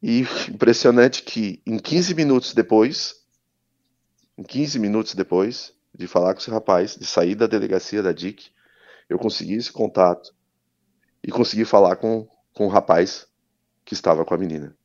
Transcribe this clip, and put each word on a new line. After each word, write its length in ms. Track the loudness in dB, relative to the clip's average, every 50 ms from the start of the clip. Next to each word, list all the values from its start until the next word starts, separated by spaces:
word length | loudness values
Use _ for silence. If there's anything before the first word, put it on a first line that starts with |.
| -2
E 180 | 0 0 0 -2 -2 -6 -10 -10 -10
impressionante 720 | -4 2 4 4 4 6 4 4 6 6 6 4 4 -2 -12
que 380 | -10 -6 -6 -6 -6 -6 -8 _
em 120 | -6 -6 -6
quinze 360 | -4 -2 -2 0 0 0 0
minutos 400 | -2 2 2 2 2 2 0 -2
depois, 640 | -2 0 4 4 4 4 4 0 -6 -10 -10 -12 _ _ _ _ _ _ _ _ _ _ _ _ _ _ _ _ _ _ _ _ _ _ _ _ -20
em 40 | -20
quinze 360 | -10 -4 -4 -4 -4 -2 -4
minutos 360 | -2 0 0 -2 -2 -4 -4
depois 600 | -6 -6 -2 0 0 0 0 -4 -10 -16 -18 _ _ _ _ _
de 120 | -16 -14
falar 260 | -2 0 0 2 2 -2
com 80 | -2
esse 100 | -6 -6
rapaz, 460 | -6 -6 0 2 2 2 2 0 -4
de 80 | -12 -12
sair 300 | -4 0 0 0 0 0
da 120 | 0 0
delegacia 560 | 0 0 -2 -2 -2 -4 -4 -4 -4 -6 -4 -2
da 100 | -2 -4
dic, 380 | -4 -6 -10 -10 _ -20 -20 _ _ _ _ _ _ _ _ -20 _ _ _
eu 80 | -6 -4
consegui 380 | -4 -4 -6 -6 -8 -6 -6
esse 160 | -6 -6 -8 -6
contato 600 | -4 -4 -4 2 2 4 4 2 0 -6 -20 _ _ _ _ _ _ _ _ _ _ _ _ _ _ _ _ _ _ _
e 80 | -10
consegui 360 | -2 -2 -2 -2 0 -4 -4
falar 300 | 2 4 6 6 6 2
com, 300 | 0 -2 -4 -4 -4 -6 _ _ _ _ _ _
com 120 | -4 -4
o 40 | 2
rapaz 560 | 2 2 4 4 2 2 2 0 -2 -12 -18 _ _ _ _ _ _ _ _ _ _ _ _
que 80 | -12 -12
estava 320 | -6 0 0 0 0 0
com 80 | -4 -4
a 60 | -4
menina. 360 | -4 -6 -8 -8 -12 -14 _ _ _